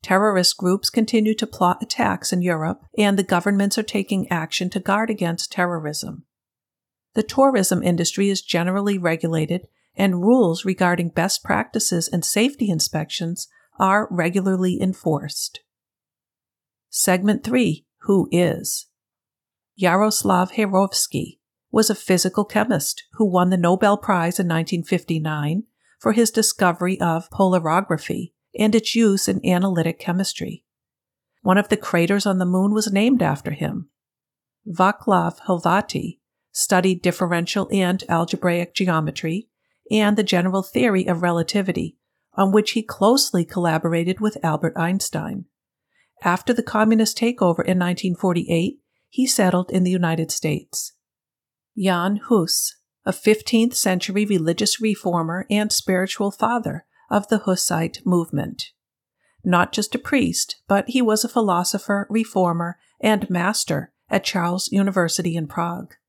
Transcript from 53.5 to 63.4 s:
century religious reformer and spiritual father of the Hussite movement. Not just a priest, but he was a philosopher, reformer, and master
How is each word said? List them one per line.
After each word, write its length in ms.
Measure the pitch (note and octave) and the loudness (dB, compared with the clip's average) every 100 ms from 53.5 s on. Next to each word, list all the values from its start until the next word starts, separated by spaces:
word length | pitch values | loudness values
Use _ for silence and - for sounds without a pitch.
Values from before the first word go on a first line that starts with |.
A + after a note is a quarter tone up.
| A3+ A#3 | 2 2
century 500 | - G3 F#3 - G3 | 0 -2 -2 -2 -2
religious 560 | G#3 F#3+ D#3+ E3+ G3+ - | 0 0 0 0 -2 0
reformer 640 | A3 G3+ F3+ F3 E3 F3 - | -2 -2 -2 -2 -2 -4 -2
and 240 | G#3 G#3+ | -2 0
spiritual 580 | - - F#3 F#3+ - G3+ | -2 0 0 -2 -2 -4
father 540 | - A3 A#3+ G#3+ - _ _ _ | -2 -2 -2 -4 -10 _ _ _
of 180 | G#3 G3+ | -2 0
the 100 | G#3+ | -2
Hussite 640 | - F3+ - E3 E3 - | 0 -2 0 -2 -4 -4
movement. 680 | - F3 E3 D3 - - - _ _ _ _ _ _ _ | 0 0 0 -4 -6 -10 -14 _ _ _ _ _ _ _
Not 280 | F#3+ F3 F3 | 0 2 2
just 220 | - G#3 | -2 -4
a 40 | - | -6
priest, 600 | - C#4 F3 E3+ - - _ | -2 0 0 -2 -6 -10 _
but 220 | G3+ F#3+ | -2 0
he 100 | B3 | 0
was 240 | A#3 G#3+ | 2 2
a 40 | A#3 | 0
philosopher, 800 | B3 G#3+ F3 F3+ G3 - G3+ G3+ | 0 2 0 0 -4 -2 -4 -2
reformer, 680 | A3 A3 - F3 E3+ E3+ F3+ _ _ | -2 -2 0 0 0 -4 -8 _ _
and 300 | G#3+ G#3+ G#3 | 0 0 0
master 600 | F3+ | -2